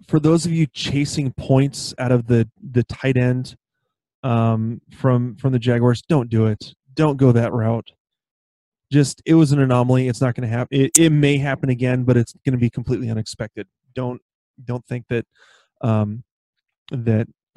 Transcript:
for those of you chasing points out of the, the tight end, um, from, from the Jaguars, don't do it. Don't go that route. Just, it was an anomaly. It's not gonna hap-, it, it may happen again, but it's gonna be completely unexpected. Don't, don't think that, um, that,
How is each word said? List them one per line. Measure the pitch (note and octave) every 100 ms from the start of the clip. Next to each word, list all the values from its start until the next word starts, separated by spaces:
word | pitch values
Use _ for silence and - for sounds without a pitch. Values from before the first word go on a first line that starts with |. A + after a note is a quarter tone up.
| -
for | D#3
those | D3+ E3 E3+
of |
you | E3 D3+
chasing | - - C#3 C#3+ - C3+
points | - - C3+ C#3 - - -
out | B2
of | B2 A#2
the, | A#2 A2 _ C#3
the | A#2+
tight | A#2 - C3+ B2+
end, | B2 B2+ B2+ - _ _ _ _ _ _
um, | C3+ A#2 A2+ A2 A2+ A#2+ _
from, | - C3+ B2 B2 G#2+
from | C3+
the | B2+
Jaguars, | A#2+ A#2+ B2 A#2
don't | - C#3+ A#2+
do | A2+ A2
it. | G#2+ - - _
Don't | - D#3 C#3
go | C3+
that | A#2 A#2
route. | A#2+ A2+ A#2 - _ _ _ _ _ _ _ _ _ -
Just, | C#3+ C3+ - -
it | D#3+
was | D3
an | C#3+
anomaly. | C3 B2 B2 B2+ B2+
It's | A#2
not | C3 A#2
gonna | A#2+
hap-, | A#2 B2+
it, | C#3 C3+ -
it | E3
may | D3+ C#3+ C#3+
happen | C#3+ C3 C3+
again, | B2 B2+ B2+
but | B2 A#2+
it's | A#2 - -
gonna | B2+
be | A#2+
completely | - A#2+ A2+ A#2+
unexpected. | A2 - - A2 - G2+ _ _ B2+
Don't, | B2 B2 _ _ _ _
don't | A#2+ B2 -
think | B2 -
that, | A#2+ - _ _ _ _ -
um, | A2 A2 G#2 A#2 - _ _ _ _ _ -
that, | B2 A2+ A2 A2+ _ _